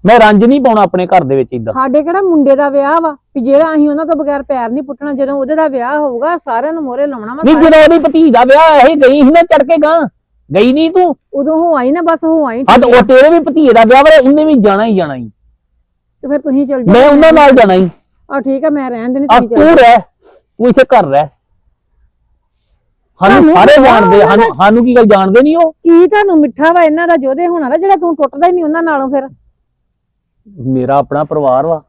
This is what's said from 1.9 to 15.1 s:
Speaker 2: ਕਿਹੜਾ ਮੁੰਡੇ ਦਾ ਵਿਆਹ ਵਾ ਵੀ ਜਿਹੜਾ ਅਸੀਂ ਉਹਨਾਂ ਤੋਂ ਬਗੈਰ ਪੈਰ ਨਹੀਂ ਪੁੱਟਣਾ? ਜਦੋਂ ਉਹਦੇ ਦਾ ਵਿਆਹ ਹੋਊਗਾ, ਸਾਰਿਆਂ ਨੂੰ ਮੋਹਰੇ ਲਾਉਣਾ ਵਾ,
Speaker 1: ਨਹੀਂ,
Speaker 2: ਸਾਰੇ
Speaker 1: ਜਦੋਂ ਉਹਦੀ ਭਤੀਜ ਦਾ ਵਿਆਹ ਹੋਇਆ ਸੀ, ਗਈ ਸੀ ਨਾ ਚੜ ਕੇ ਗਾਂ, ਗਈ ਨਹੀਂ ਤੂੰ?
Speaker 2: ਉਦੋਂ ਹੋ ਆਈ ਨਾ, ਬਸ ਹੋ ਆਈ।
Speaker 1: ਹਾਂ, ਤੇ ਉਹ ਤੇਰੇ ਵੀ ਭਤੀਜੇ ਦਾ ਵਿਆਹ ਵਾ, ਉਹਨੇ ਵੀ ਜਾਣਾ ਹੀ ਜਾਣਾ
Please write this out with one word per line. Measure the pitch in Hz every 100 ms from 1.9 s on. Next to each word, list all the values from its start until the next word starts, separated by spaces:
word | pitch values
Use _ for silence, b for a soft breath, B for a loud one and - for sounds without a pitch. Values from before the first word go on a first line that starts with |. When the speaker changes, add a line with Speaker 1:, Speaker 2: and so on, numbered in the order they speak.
| 285
Speaker 2:
ਕਿਹੜਾ | 302 370
ਮੁੰਡੇ | 381 320 277 269
ਦਾ | 285
ਵਿਆਹ | 277 277 330
ਵਾ | 330
ਵੀ | 285 _ 277
ਜਿਹੜਾ | 240 277 320
ਅਸੀਂ | 311 294
ਉਹਨਾਂ | 294 320
ਤੋਂ | 311
ਬਗੈਰ | 294 285
ਪੈਰ | 269 269 233
ਨਹੀਂ | 254
ਪੁੱਟਣਾ? | 269 262 294
ਜਦੋਂ | 269 277 277
ਉਹਦੇ | 262 311
ਦਾ | 311
ਵਿਆਹ | 262 240 294
ਹੋਊਗਾ, | 294 233 294 349
ਸਾਰਿਆਂ | - 233 277
ਨੂੰ | 330
ਮੋਹਰੇ | 277 247 285
ਲਾਉਣਾ | 254 214
ਵਾ, | 262 262
Speaker 1:
ਨਹੀਂ, | 302
Speaker 2:
ਸਾਰੇ | 320
Speaker 1:
ਜਦੋਂ | 311
ਉਹਦੀ | 302 339
ਭਤੀਜ | 302 320 320
ਦਾ | 233
ਵਿਆਹ | 254 285 320
ਹੋਇਆ | 294 254
ਸੀ, | 311
ਗਈ | 262 285
ਸੀ | 262
ਨਾ | 330
ਚੜ | 339 311
ਕੇ | 269 330
ਗਾਂ, | 294 330 277 _ _ _ _ 160
ਗਈ | 240
ਨਹੀਂ | 277 320
ਤੂੰ? | 370 359 269 _
Speaker 2:
ਉਦੋਂ | 277 277 320
ਹੋ | 339 302
ਆਈ | 247
ਨਾ, | 330
ਬਸ | 339 330
ਹੋ | 320 320 277
ਆਈ। | 226
Speaker 1:
ਹਾਂ, | 262 220
ਤੇ | 240
ਉਹ | 247
ਤੇਰੇ | - 254 294
ਵੀ | 339
ਭਤੀਜੇ | 311 285 285
ਦਾ | 233
ਵਿਆਹ | 220 254
ਵਾ, | 294 311 262
ਉਹਨੇ | 294 311
ਵੀ |
ਜਾਣਾ | 277 202 196 226
ਹੀ | 190
ਜਾਣਾ | 156